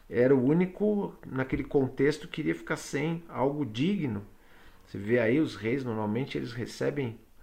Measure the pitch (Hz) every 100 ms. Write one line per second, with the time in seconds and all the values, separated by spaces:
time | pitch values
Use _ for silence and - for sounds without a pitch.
0 | - - 127 139 123 165 180 - 208 208
1 | 175 - - 131 127 143 135 147 131 -
2 | 139 147 - - 156 165 - 151 - 139
3 | 156 165 - 123 135 147 135 110 160 202
4 | 143 101 104 - - - - - - 104
5 | 101 120 113 139 147 - 107 139 127 110
6 | 107 110 135 147 127 120 104 - 131 147
7 | 123 110 - -